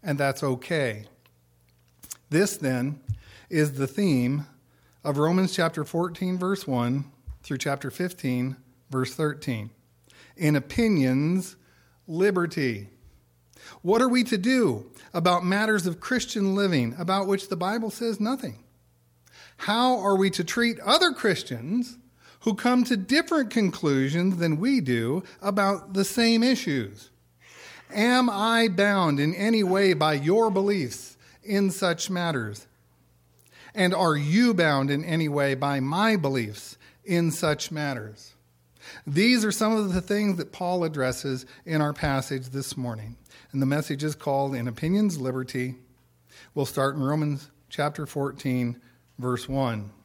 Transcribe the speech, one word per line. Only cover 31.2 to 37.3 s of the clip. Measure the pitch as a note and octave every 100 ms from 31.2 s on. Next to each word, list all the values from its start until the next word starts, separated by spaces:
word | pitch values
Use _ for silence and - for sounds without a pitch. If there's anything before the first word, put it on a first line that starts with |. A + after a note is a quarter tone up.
| - -
in | - G3+ G3
such | - F#3 E3+ -
matters? | F3+ E3+ C#3 A2 G2+ - _ _ _ _ _ _ _ _ - -
And | G#3+ F3+
are | F3+ F3 D3+
you | D3 F#3 B3
bound | F#3+ E3 C#3 C#3
in | C#3+
any | E3 E3 D#3
way | C#3+ C#3
by | C3+ C#3 C#3
my | C3+ E3 A3 G#3+
beliefs | C#3+ C3+ A2 G#2 - - - _
in | - E3+ E3+